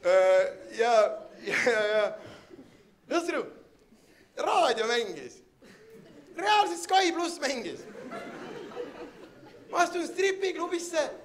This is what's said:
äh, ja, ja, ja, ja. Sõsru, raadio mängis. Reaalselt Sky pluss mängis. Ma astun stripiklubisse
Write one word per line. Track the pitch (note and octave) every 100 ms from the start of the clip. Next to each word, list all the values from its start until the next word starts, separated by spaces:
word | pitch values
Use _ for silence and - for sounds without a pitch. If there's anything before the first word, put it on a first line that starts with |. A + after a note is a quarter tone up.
| F3
äh, | F#3+ F#3 F#3 F#3+ - - G#3+
ja, | A#3 A3+ G#3+ - - -
ja, | G3+ - B3
ja, | A3 G#3
ja. | G#3+ G#3 - - - - - - _ _ _ _
Sõsru, | E4 E4+ D#4 F3 - - _ _ _ _ _ _ -
raadio | D#4+ A4 D#4 A3 A3
mängis. | A#3+ G#3+ D#3 B2+ - _ _ - G3 - - - - - E4+
Reaalselt | G4 G#4+ G4+ E4+
Sky | - F#4+ F#4 E4
pluss | E4+ E4+
mängis. | C#4+ C4 F3+ C3 - - - - - - - - - - - - E4 - - - - - -
Ma | -
astun | E4+ F4 D#4+
stripiklubisse | F4 G4 F#4+ F#4+ D#4+ F4 F4 E4+ E4 C#4+ -